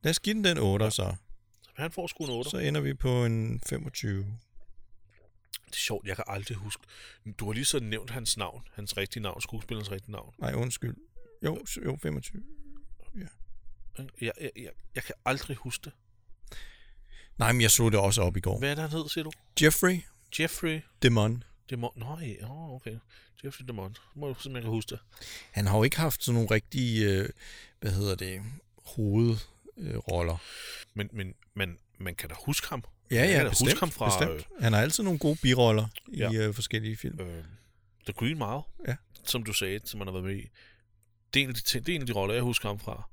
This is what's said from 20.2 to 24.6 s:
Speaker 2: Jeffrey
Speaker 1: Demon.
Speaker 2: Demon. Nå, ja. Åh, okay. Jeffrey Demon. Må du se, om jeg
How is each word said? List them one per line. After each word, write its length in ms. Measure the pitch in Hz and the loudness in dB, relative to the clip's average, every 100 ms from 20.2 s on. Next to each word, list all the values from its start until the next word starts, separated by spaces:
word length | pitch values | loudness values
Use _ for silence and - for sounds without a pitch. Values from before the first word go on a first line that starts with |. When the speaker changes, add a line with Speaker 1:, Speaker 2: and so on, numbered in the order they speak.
| _ - | _ -2
Speaker 2:
Jeffrey 420 | 160 - 165 156 - _ | -2 0 -2 -2 -8 _
Speaker 1:
Demon. 400 | 131 117 107 120 - - - | 6 8 4 0 -8 -20 -10
Speaker 2:
Demon. 220 | 123 117 - | -6 -6 -6
Nå, 240 | 117 156 | -10 -8
ja. 260 | 151 101 110 | -10 -10 -12
Åh, 220 | 147 165 | -12 -12
okay. 220 | 127 - 113 _ - - - 139 | -12 -12 -12 _ -20 -20 -14 -14
Jeffrey 200 | - 127 | -12 -10
Demon. 280 | 113 95 107 - 143 | -8 -8 -10 -18 -10
Må 120 | 147 | -8
du 120 | 131 | -8
se, 100 | 139 | -8
om 60 | |
jeg 60 | 135 | -6